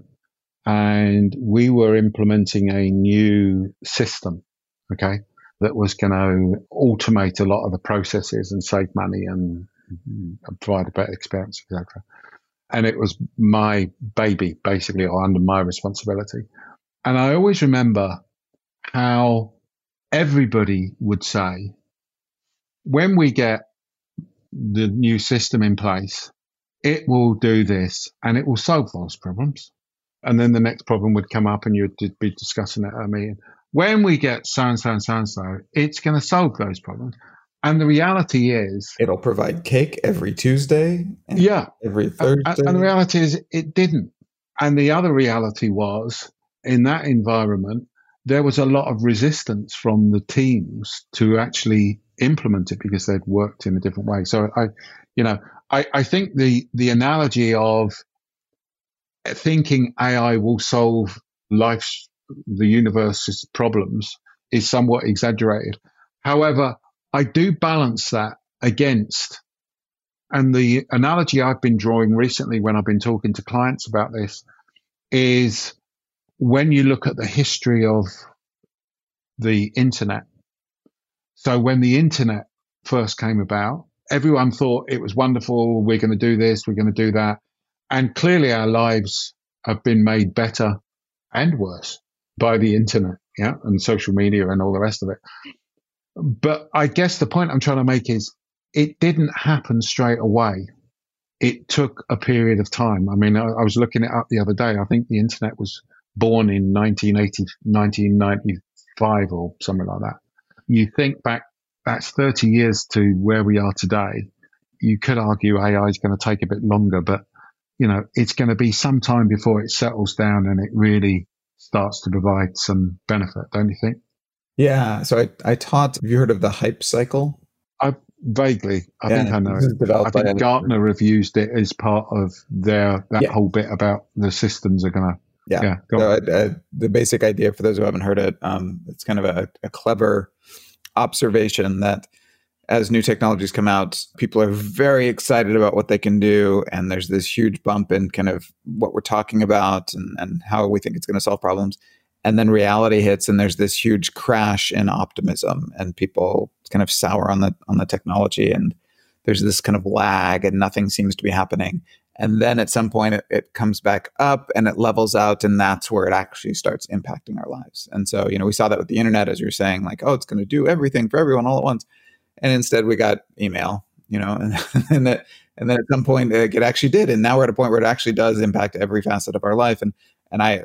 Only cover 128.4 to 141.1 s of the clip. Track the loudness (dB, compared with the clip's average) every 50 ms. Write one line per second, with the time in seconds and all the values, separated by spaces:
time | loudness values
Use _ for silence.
128.4 | 2 2 2 0 -2 -2 -4 -4 -4 _ _ _ -2 0 2 2 2 0 0 0
129.4 | 0 0 0 0 0 0 0 0 0 2 2 2 2 0 0 0 0 2 0 2
130.4 | 2 2 2 0 0 0 2 2 2 2 2 2 2 4 4 4 2 2 0 0
131.4 | 0 0 0 0 0 0 -2 -4 -2 0 0 0 -2 -2 -2 -2 -2 -4 -6 -12
132.4 | _ _ -6 -2 0 2 2 2 2 2 0 -2 -4 _ 0 0 0 2 2 0
133.4 | 0 2 2 -2 -2 -2 -2 -2 0 0 0 -2 -6 _ _ -2 -2 -2 -2 0
134.4 | -2 -2 -2 -2 0 0 0 2 0 0 -2 0 -2 -2 -4 -6 _ _ _ _
135.4 | _ -4 -2 0 0 0 -2 -4 -4 _ 0 2 2 2 2 0 0 0 2 2
136.4 | 2 0 -2 -8 _ _ -8 -4 -2 0 2 2 2 2 0 2 2 2 2 2
137.4 | 0 0 0 0 0 0 0 2 0 -2 -2 -2 -2 0 0 2 0 0 -2 -4
138.4 | -6 -4 -4 -4 -6 -6 -10 -12 -14 -18 -18 -14 -6 -4 -4 -2 0 -2 -2 -2
139.4 | -4 -6 _ _ -14 -14 -14 -6 -2 -2 0 2 2 2 2 0 -2 -6 _ _
140.4 | _ _ -20 -20 -20 -20 _ _ _ -6 _ -2 -2 -2